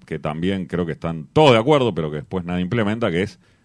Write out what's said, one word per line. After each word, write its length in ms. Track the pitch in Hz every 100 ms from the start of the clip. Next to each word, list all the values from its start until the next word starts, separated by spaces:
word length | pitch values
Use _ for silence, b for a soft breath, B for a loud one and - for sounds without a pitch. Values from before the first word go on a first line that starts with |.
| -
que 120 | 78
también 460 | 76 78 90 98
creo 220 | 87 85 82
que 60 |
están 340 | 73 82 80 71
todos 220 | 151 151
de 60 | 113
acuerdo, 360 | 123 147 117
pero 160 | 82 78
que 80 | 73
después 260 | - 95 85
nadie 160 | 90
implementa, 480 | 90 117 101 113 113
que 120 | 82
es 160 | 101 - _ _